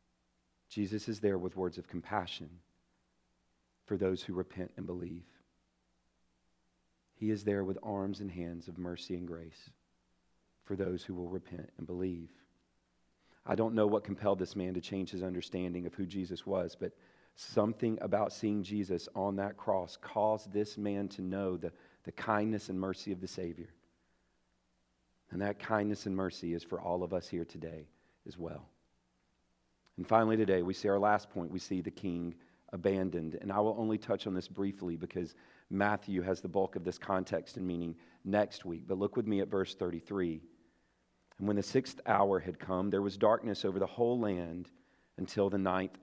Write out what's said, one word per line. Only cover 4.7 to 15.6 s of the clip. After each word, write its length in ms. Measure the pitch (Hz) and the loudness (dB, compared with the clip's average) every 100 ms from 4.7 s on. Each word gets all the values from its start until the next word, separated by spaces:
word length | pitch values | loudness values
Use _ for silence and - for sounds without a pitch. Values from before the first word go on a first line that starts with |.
| - | -8
and 100 | 92 | -8
believe. 380 | 90 87 85 - _ _ _ _ _ _ _ _ _ _ _ _ _ _ _ _ _ _ _ | -6 -6 -10 -14 _ _ _ _ _ _ _ _ _ _ _ _ _ _ _ _ _ _ _
He 140 | 110 | 0
is 120 | 104 | 2
there 220 | 101 98 | 2 2
with 140 | 95 95 | 0 -4
arms 380 | 110 98 98 98 | -4 -2 -2 -4
and 100 | 98 | -6
hands 380 | 87 87 85 90 | -6 -8 -8 -12
of 100 | 85 | -8
mercy 380 | 90 85 - 87 | -8 -8 -6 -6
and 100 | 87 | -6
grace 440 | 82 82 - - _ _ _ _ _ _ _ _ _ | -10 -12 -18 -20 _ _ _ _ _ _ _ _ _
for 140 | - 98 | -6 -2
those 260 | 92 92 | -2 -2
who 120 | - | -6
will 140 | 90 87 | -6 -6
repent 420 | 92 - 87 - - | -6 -8 -12 -12 -12
and 120 | 80 | -8
believe. 420 | 90 92 85 82 - _ _ _ _ _ _ _ _ _ _ | -2 -2 -2 -10 -18 _ _ _ _ _ _ _ _ _ _
I 120 | - 101 | -2 2
don't 180 | 113 | 2
know 140 | 113 104 | 4 6
what 160 | 104 | 4
compelled 340 | 98 95 104 95 | 0 0 2 2
this 160 | 92 | 0
man 200 | 101 92 | -2 -2
to 60 | 90 | -2
change 300 | - 98 87 | -4 -4 -4
his 140 | 90 | -4
understanding 600 | 92 90 - 92 | -4 -4 -4 -4